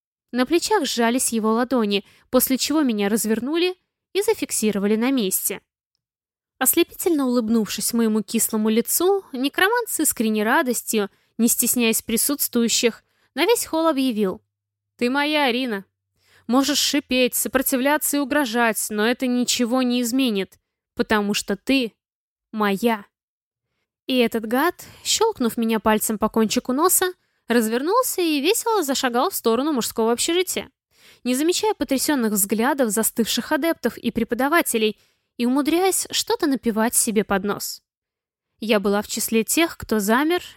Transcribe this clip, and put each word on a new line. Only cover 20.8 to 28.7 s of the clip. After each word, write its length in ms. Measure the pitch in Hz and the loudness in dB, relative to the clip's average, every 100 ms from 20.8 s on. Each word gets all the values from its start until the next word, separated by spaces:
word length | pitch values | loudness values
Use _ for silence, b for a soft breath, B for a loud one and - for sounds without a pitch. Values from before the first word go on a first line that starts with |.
| _ | _
потому 400 | - - 214 202 | -6 0 0 0
что 220 | 208 - 196 | -2 -4 -6
ты 380 | - 269 226 _ _ _ _ _ _ | 0 0 0 _ _ _ _ _ _
моя". 540 | 220 208 196 233 214 - _ _ _ _ _ _ _ _ _ - | -2 0 0 0 -2 -8 _ _ _ _ _ _ _ _ _ -2
И 100 | 254 | 0
этот 300 | 226 226 220 | 2 0 -2
гад, 400 | 247 339 - - - | 0 0 -2 -14 -10
щелкнув 520 | - - 453 392 226 - | -2 0 2 2 -2 0
меня 240 | 226 220 | 0 2
пальцем 380 | 220 214 - 214 | 2 2 0 -2
по 120 | 220 | 0
кончику 440 | 226 220 247 - | 2 0 0 -2
носа, 400 | 262 359 - 370 - _ _ - | 0 2 2 0 -4 _ _ -2
развернулся 760 | 240 220 240 311 480 494 - | 0 2 -2 0 0 0 0
и 200 | 339 294 | 0 0
весело 400 | 302 453 466 | 0 0 0